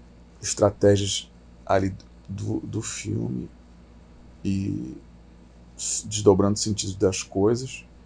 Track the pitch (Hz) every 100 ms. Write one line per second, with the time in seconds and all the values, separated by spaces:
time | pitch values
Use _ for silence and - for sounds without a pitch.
0 | - - - - - - 104 - 101 101
1 | 98 - - - - - - 95 95 98
2 | - - - 98 104 110 107 104 - -
3 | 101 110 113 123 - - - - - -
4 | - - - - 104 98 101 101 62 -
5 | - - - - - - - - - -
6 | 107 98 104 92 101 104 110 101 95 95
7 | 98 95 - 95 104 120 131 - - -